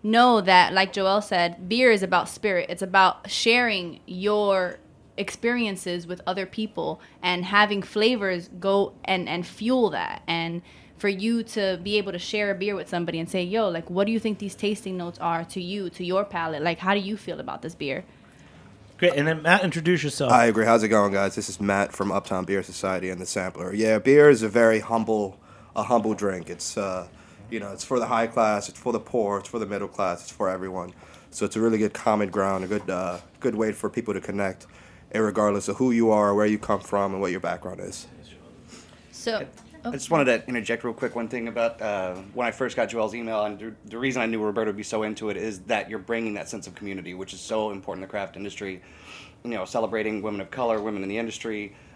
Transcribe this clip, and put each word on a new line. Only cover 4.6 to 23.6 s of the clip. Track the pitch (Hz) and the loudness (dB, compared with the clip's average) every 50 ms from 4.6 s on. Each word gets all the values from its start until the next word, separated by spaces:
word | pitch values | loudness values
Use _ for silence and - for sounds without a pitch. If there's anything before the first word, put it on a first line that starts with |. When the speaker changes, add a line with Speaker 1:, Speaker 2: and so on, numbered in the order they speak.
| 180 180 180 - - - - - - - _ | 0 -2 -6 -12 -20 -20 -20 -20 -20 -14 _
Speaker 1:
experiences | - 196 - - - - 233 247 240 233 208 196 180 - 185 175 175 170 | -8 -8 -8 -6 -2 -2 0 0 0 0 -2 -4 -6 -6 -6 -6 -6 -6
with | 170 180 180 - | -8 -10 -6 -4
other | 175 185 196 190 | -4 -4 -4 -6
people | 185 - - 220 214 - - 156 151 156 - - - - - | -6 -6 -6 -6 -6 -6 -6 -4 -4 -6 -8 -12 -20 -18 -4
and | - 180 180 175 175 | -2 -2 -2 -2 -2
having | 185 202 202 208 202 208 196 | 2 4 4 4 4 2 -4
flavors | 180 - - 208 214 240 254 220 202 190 180 175 175 - - 175 | -4 -4 0 2 2 2 2 2 0 -2 -2 -4 -6 -10 -14 -4
go | 180 196 196 202 202 - - - - | 0 2 2 2 2 0 -4 -10 -4
and, | - 190 180 170 - | -2 -2 -2 -2 -4
and | 156 175 170 | -4 -4 -6
fuel | - - - 214 233 262 254 233 190 | -8 -10 -6 0 2 4 4 4 2
that. | 151 98 87 - - - - | 0 -2 -4 -6 -8 -8 -4
And | - 165 165 165 170 170 175 - - - - - - - | -4 -2 -2 -2 -4 -6 -8 -10 -14 -20 -20 -20 -20 -12
for | - - 202 | -2 -2 -2
you | 196 185 202 226 233 233 | 0 0 0 0 0 0
to | 226 226 - 220 196 190 185 170 | -2 -4 -2 -2 0 0 0 -2
be | 175 202 208 208 | -4 0 0 0
able | 196 196 | 0 -2
to | 175 175 | -6 -8
share | - - - 208 208 202 | -8 -4 -2 -2 0 0
a | 196 | -2
beer | 180 196 208 208 | -2 -2 -4 -4
with | 180 156 - | -4 -6 -4
somebody | 185 175 170 170 165 165 | -4 -2 -2 -2 -4 -4
and | 165 - | -4 -2
say, | - 185 | -2 -2
"Yo, | 175 180 202 233 220 190 | -2 0 0 0 0 0
like, | 170 165 165 - | 0 -4 -6 -4
what | 175 185 202 | 0 0 2
do | 214 | 2
you | 226 220 | 0 0
think | - 226 208 - | 0 -2 -4 -4
these | 208 196 - | -6 -10 -6
tasting | - - 202 214 202 - 190 185 | -4 -2 -2 -2 -2 -6 -8 -6
notes | 180 175 170 170 - | -6 -6 -8 -8 -4
are | 190 170 165 165 170 | -2 -2 -2 -2 -4
to | 170 - 190 | -6 -8 -8
you, | 175 175 196 202 190 170 | -6 -6 -6 -6 -6 -8
to | - - 180 | -8 -8 -4
your | 175 180 190 202 | -2 0 0 0
palate? | 202 196 170 165 160 160 143 | -2 -4 -4 -4 -4 -4 -2
Like, | 151 170 170 - | -2 -2 -2 0
how | 180 185 202 | 0 0 2
do | 208 | 2
you | 190 196 220 | 0 -4 -8
feel | 196 - 180 160 156 | -8 -8 -8 -8 -8
about | - - - - | -8 -8 -8 -8
this | - 160 170 | -10 -12 -8
beer?" | - 151 139 135 - - - - - - - - - - - - - - - - - - - - - | -6 -6 -4 -4 -6 -8 -12 -20 -20 -20 -20 -20 -20 -20 -20 -20 -20 -20 -20 -20 -20 -20 -20 -2 2
Speaker 2:
Great. | 180 175 143 | 4 4 4
And | 143 143 | 4 2
then, | 160 160 156 | 2 0 2
Matt, | 151 165 185 202 185 | 4 4 6 6 4
introduce | 180 - 165 151 170 180 151 147 | 0 -2 0 2 2 2 2 2
yourself. | 147 - - 139 123 | -2 -2 0 4 6
Speaker 3:
I | 120 120 117 | 8 8 8
agree. | 117 104 110 107 | 6 4 4 6
How's | 113 117 113 107 | 6 6 6 6
it | 104 | 4
going, | 113 104 101 101 | 4 4 4 4
guys? | 98 98 98 98 - | 2 2 0 0 -2
This | - 101 - | -4 -8 -8
is | 92 - | -6 -4
Matt | 104 101 98 98 101 - | 0 0 2 2 0 -2
from | - - 98 101 | -2 -4 -4 -2
Uptown | 95 101 - - 104 92 92 | -2 -2 -2 -2 -4 -4 -2
Beer | 87 98 98 | -2 -2 -4
Society | 90 - 95 - - 95 92 90 92 92 | -4 -6 -8 -6 -4 -2 -2 -2 -4 -6
and | 92 90 | -8 -8
the | 90 | -8
Sampler. | - - 104 92 92 - - | -6 -4 -4 -4 -4 -6 -8